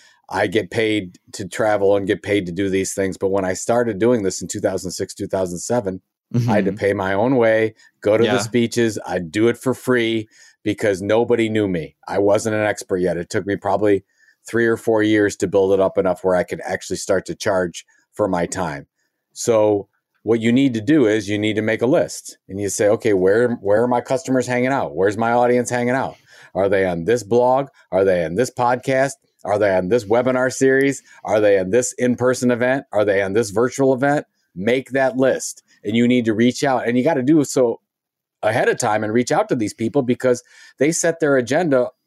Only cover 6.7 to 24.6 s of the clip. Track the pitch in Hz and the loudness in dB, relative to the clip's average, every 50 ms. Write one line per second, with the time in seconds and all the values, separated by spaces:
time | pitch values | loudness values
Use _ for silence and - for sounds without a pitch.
6.7 | 95 110 104 98 101 101 95 95 98 98 113 131 139 123 113 113 113 110 110 107 | -2 -2 -2 0 0 0 -2 -2 0 0 0 0 2 2 4 4 4 2 0 -2
7.7 | - _ _ _ _ _ - 104 107 110 113 107 104 101 107 117 107 120 117 110 | -4 _ _ _ _ _ 0 2 2 4 2 2 2 0 -2 0 0 0 0 0
8.7 | - 120 117 113 101 - - - 87 92 87 80 76 104 113 120 117 - - 131 | 0 0 0 0 -2 -4 -8 -6 -6 -6 -6 -4 -2 0 2 2 0 0 -2 -4
9.7 | 120 - - 131 127 120 117 113 113 110 107 _ _ _ - - _ _ - 107 | -4 -4 -2 0 0 2 2 0 -2 -4 -6 _ _ _ -20 -20 _ _ -6 -6
10.7 | 98 - 117 107 98 87 101 101 107 117 120 104 120 113 117 107 110 110 104 98 | -4 -2 0 -2 -2 -2 -2 0 2 2 2 2 2 0 0 0 0 0 0 0
11.7 | 90 82 76 - _ _ - - 90 98 101 101 101 113 113 113 107 107 107 104 | -2 -4 -6 -8 _ _ -12 -6 -2 0 2 2 2 2 0 -2 -2 0 0 -2
12.7 | 101 - - - 101 92 90 90 82 85 87 - - 107 90 98 101 90 - 101 | -2 -4 -4 -4 -2 -2 0 -2 -2 -4 -6 -4 -6 -6 -2 -2 -6 -4 -2 -2
13.7 | 95 98 107 104 101 95 - _ _ _ _ _ _ _ - - - 117 117 113 | -2 0 2 2 2 0 -2 _ _ _ _ _ _ _ -16 -6 -2 0 0 0
14.7 | 113 110 - 117 113 110 107 107 107 107 104 101 - - 104 90 87 98 95 95 | 0 -2 0 0 0 2 2 2 2 2 2 0 0 -2 -6 0 2 2 2 4
15.7 | 98 95 95 92 - 101 95 92 87 - - 92 90 90 87 - 95 82 - - | 4 2 2 0 0 0 0 0 -2 -2 0 0 0 0 0 -2 -6 -10 -8 -8
16.7 | 95 - - - 95 90 - - 98 92 - - 85 - - 110 98 92 92 87 | -8 -8 -6 -8 -8 -8 -2 -2 -2 -2 -2 -6 -12 -6 -4 -2 0 0 -2 -4
17.7 | - - - _ _ _ _ _ _ - 107 95 90 87 87 85 - 95 90 80 | -6 -12 -20 _ _ _ _ _ _ -4 -2 -2 0 -2 -2 -4 -4 -6 -6 -6
18.7 | 71 69 71 _ _ _ _ _ _ _ _ _ _ - - 120 113 107 107 107 | -8 -10 -14 _ _ _ _ _ _ _ _ _ _ -8 -2 0 2 2 4 2
19.7 | 104 101 98 _ _ _ _ _ _ _ - 101 117 117 110 117 120 131 139 135 | 2 0 -2 _ _ _ _ _ _ _ -2 -2 0 0 2 2 2 4 2 2
20.7 | 117 113 104 120 156 156 123 104 110 110 95 98 107 104 107 107 101 107 107 110 | 0 -2 0 2 4 4 4 4 2 0 -2 -2 -4 -2 -2 -2 -2 -2 -2 -2
21.7 | 113 110 - 123 165 160 87 - - - - - - _ _ - 95 98 104 95 | -2 0 0 2 2 2 0 -2 -6 -14 -16 -18 -20 _ _ -12 -8 -6 -6 -4
22.7 | - - 110 101 107 107 - 113 101 92 92 95 101 117 123 117 117 - 95 98 | -2 0 2 2 2 2 2 0 2 4 4 4 4 4 2 0 -2 -4 0 0
23.7 | 104 110 120 123 123 123 123 - 135 131 - - 131 131 113 123 123 123 | 2 2 2 2 0 -2 -2 -2 -4 -4 -2 0 -2 0 0 0 -2 0